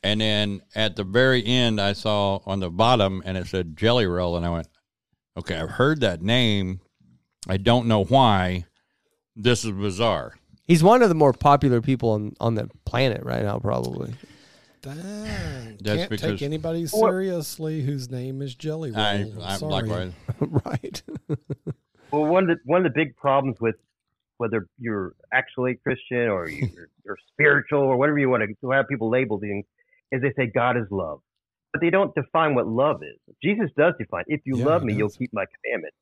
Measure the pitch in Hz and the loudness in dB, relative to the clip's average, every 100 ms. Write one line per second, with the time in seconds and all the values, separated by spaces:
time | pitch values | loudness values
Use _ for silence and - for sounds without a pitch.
0 | 98 107 110 104 104 98 _ 107 110 90 | -2 0 0 0 0 -4 _ -4 -4 -2
1 | 95 107 131 127 117 127 120 107 101 101 | -2 2 4 4 2 2 2 2 0 0
2 | 110 104 101 98 - 98 92 87 113 123 | 0 0 0 -2 -4 -4 -4 2 4 6
3 | 98 95 92 92 87 95 85 76 110 123 | 4 0 -6 -6 -4 -4 -4 -2 2 2
4 | 101 87 87 85 85 85 82 _ _ _ | 2 0 0 -2 -2 -4 -6 _ _ _
5 | _ _ _ - - 80 82 - 131 156 | _ _ _ -14 -8 -6 -6 0 0 2
6 | 113 85 92 120 120 101 92 95 _ _ | 0 -2 0 2 2 0 -2 -6 _ _
7 | _ _ _ _ - 95 98 120 117 110 | _ _ _ _ -4 -2 4 2 4 2
8 | 95 135 127 98 92 90 90 _ _ _ | 4 4 6 4 0 -2 -8 _ _ _
9 | _ _ _ - 107 117 110 98 101 92 | _ _ _ -2 0 0 -2 -4 -4 0
10 | 117 87 58 - _ _ - 170 170 247 | 0 0 -4 -16 _ _ 2 6 8 8
11 | 226 165 147 123 143 143 139 120 117 127 | 6 6 4 6 4 6 6 2 2 0
12 | 117 107 107 - 117 113 - - - 120 | 0 0 -4 -4 -2 -2 -4 -10 -6 0
13 | 135 110 127 120 104 110 - 62 62 - | 0 0 -4 -2 -2 -2 -2 -2 -4 -6
14 | - 120 - - - _ _ _ 135 143 | -10 -12 -18 -20 -20 _ _ _ -16 -14
15 | 185 208 214 208 165 135 113 104 98 104 | -12 -12 -10 -8 -8 -10 -12 -8 -2 0
16 | 190 107 110 101 139 156 160 165 165 214 | 0 -4 -2 -2 -4 -4 -4 -4 -2 2
17 | 220 185 190 175 151 - 156 156 135 143 | 2 2 -2 -4 -6 -8 -6 -4 -4 -4
18 | 123 127 127 135 139 123 156 156 156 110 | -6 -8 -8 -8 -10 -8 -8 -6 -6 0
19 | 107 101 104 107 92 98 151 95 110 90 | 0 0 -4 -8 -8 -6 -2 -2 -2 -4
20 | 92 87 - - - 151 - - - - | -6 -10 -12 -6 -2 -2 -2 -8 -8 -14
21 | - 320 _ 151 _ 139 - - _ _ | -14 -16 _ -10 _ -12 -10 -14 _ _
22 | _ 147 151 175 190 165 123 170 180 127 | _ -2 2 2 2 0 2 2 2 0
23 | 151 - 143 135 135 113 113 110 _ _ | -2 -2 2 2 0 -2 -2 -2 _ _
24 | _ _ _ _ 117 110 87 _ 117 104 | _ _ _ _ -2 -2 -6 _ -6 -6
25 | 92 - _ 127 - - 127 123 - 127 | -6 -10 _ -4 -4 -4 -4 -4 -4 -6
26 | - 123 117 98 82 73 120 87 85 _ | -4 -2 0 0 -4 -6 -6 -8 -20 _
27 | - 98 _ - 151 143 - 147 139 127 | -14 -14 _ 2 4 4 2 0 2 4
28 | 143 147 135 123 104 107 131 135 131 139 | 2 2 2 2 0 -4 -2 0 0 -2
29 | 110 123 127 104 104 101 101 _ _ _ | 0 0 0 -4 -4 -8 -8 _ _ _
30 | _ 135 135 123 123 104 120 123 107 98 | _ -2 -2 -2 -2 0 2 0 -2 -4
31 | 82 73 _ _ _ _ _ - 170 190 | -6 -8 _ _ _ _ _ -2 2 2
32 | 196 - 131 165 160 131 104 113 143 147 | 0 -2 -2 0 2 2 0 2 0 0
33 | 73 - _ _ 156 208 185 - 160 - | -8 -20 _ _ -2 -2 -2 2 2 2
34 | 107 87 - 147 - 127 131 165 139 104 | -6 -8 -4 -6 -2 0 2 2 0 -2
35 | 104 - 123 107 95 _ - 120 78 _ | -2 -4 -6 -4 -6 _ -6 -6 -6 _